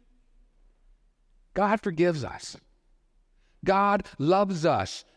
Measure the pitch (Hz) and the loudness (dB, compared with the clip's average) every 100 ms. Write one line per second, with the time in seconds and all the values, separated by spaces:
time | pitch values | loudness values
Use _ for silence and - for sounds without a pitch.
0 | _ _ _ _ _ _ _ _ _ _ | _ _ _ _ _ _ _ _ _ _
1 | _ _ _ _ _ - 202 214 202 160 | _ _ _ _ _ -4 0 0 -2 0
2 | 175 156 113 - - - _ _ _ _ | 0 0 -6 -12 -16 -20 _ _ _ _
3 | _ _ _ _ _ _ 165 190 202 202 | _ _ _ _ _ _ 0 2 2 0
4 | - - 143 190 196 175 160 117 98 - | -2 -4 2 2 2 0 0 0 -2 -8
5 | - | -18